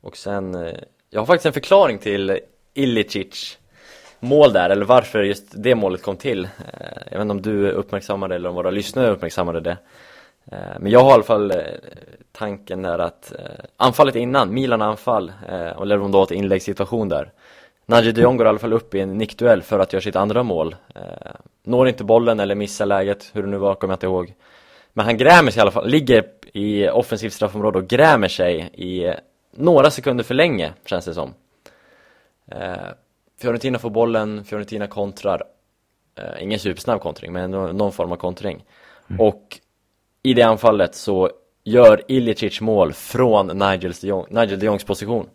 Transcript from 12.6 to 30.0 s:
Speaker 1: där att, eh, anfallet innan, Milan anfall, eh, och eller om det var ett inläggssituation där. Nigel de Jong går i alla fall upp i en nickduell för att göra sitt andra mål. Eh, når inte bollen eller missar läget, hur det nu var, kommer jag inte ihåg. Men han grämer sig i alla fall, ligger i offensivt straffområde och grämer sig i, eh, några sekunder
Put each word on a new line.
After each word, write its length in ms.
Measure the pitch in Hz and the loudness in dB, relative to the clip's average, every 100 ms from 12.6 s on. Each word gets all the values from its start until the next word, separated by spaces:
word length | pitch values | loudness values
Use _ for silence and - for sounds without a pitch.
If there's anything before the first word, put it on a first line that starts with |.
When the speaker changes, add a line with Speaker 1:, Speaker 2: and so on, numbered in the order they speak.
| 101 92 | -12 -8
Speaker 1:
där 160 | 92 85 | -6 -4
att, 340 | 85 - - - | -4 -8 -20 -18
eh, 260 | - - - _ | -18 -18 -20 _
anfallet 380 | 127 117 143 120 | -2 4 2 2
innan, 380 | 120 135 104 | -2 0 0
Milan 280 | 113 131 117 | -2 0 0
anfall, 500 | 107 107 - 113 87 98 95 | 0 -4 -2 -2 -4 -12 -12
eh, 200 | 92 82 | -10 -10
och 120 | 85 | -8
eller 180 | 98 101 | -2 0
om 100 | 98 | 2
det 40 | 98 | 2
var 60 | |
ett 60 | 95 | 2
inläggssituation 800 | 87 101 95 - 98 98 117 104 | 0 -2 -2 -4 -6 -4 -4 -4
där. 240 | 78 71 _ _ - _ _ _ | -4 -6 _ _ -20 _ _ _
Nigel 280 | 117 113 | 4 4
de 60 | 113 | 4
Jong 140 | 120 127 | 4 4
går 100 | 113 | 2
i 20 | |
alla 100 | 107 | 2
fall 140 | 117 | 0
upp 220 | 113 - | -2 -2
i 60 | 98 | -6
en 180 | 95 95 | -4 -4
nickduell 440 | 107 - 120 107 | -6 -2 2 2
för 160 | 82 104 | 2 0
att 140 | 95 | 0
göra 100 | 95 | -2
sitt 140 | 101 92 | -4 -2
andra 260 | 104 110 | 0 0
mål. 340 | 123 87 80 80 _ | -2 -2 -4 -6 _
Eh, 80 | - 50 50 - - _ _ | -20 -18 -18 -20 -20 _ _
når 260 | - 123 131 | -4 2 2
inte 160 | 123 | 2
bollen 360 | 104 113 117 110 | 4 4 4 0
eller 140 | 101 | 0
missar 320 | 101 101 - 101 | -2 -4 -4 0
läget, 440 | 98 98 101 - | 0 0 -4 -6
hur 100 | 107 | -8
det 60 | 98 | -6
nu 80 | 101 | -2
var, 180 | 98 | -2
kommer 180 | 95 95 | -2 -4
jag 40 | 95 | -4
inte 100 | 92 | -2
ihåg. 280 | 92 90 98 _ _ _ _ _ | -4 -6 -12 _ _ _ _ _
Men 120 | - | -4
han 120 | 107 117 | -2 2
grämer 340 | 131 175 143 | 6 8 6
sig 80 | 110 | 4
i 40 | |
alla 80 | 101 | 2
fall, 180 | 101 - | 2 0
ligger 360 | 147 135 117 - _ - | 0 4 4 4 _ -18
i 360 | - 104 104 98 | -6 -4 0 0
offensivt 440 | - 120 107 110 | 0 -2 -4 -8
straffområde 460 | - 107 101 107 95 | -6 -6 -2 -2 -2
och 80 | 92 | -2
grämer 400 | 120 156 135 98 | 4 4 4 2
sig 420 | - 90 85 85 | 0 -2 -2 -8
i, 300 | - 90 92 87 | -12 -10 -6 -6
eh, 80 | - _ _ _ | -6 _ _ _
några 400 | - 151 160 139 | -2 2 6 4
sekunder 340 | 135 | 2